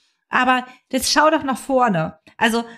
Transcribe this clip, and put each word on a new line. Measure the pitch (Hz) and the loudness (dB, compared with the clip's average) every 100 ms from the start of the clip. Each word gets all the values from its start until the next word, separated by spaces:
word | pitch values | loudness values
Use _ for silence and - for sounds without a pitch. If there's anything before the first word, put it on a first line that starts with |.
| _ _ _ | _ _ _
Aber | - 254 254 247 - _ | -2 0 0 -4 -16 _
jetzt | 262 - | -4 0
schau | - 302 | 2 4
doch | 320 | 2
nach | 277 233 | -2 -6
vorne. | - 262 247 175 165 - _ - | -2 0 2 0 -4 -8 _ -2
Also | 233 226 233 | -2 0 -6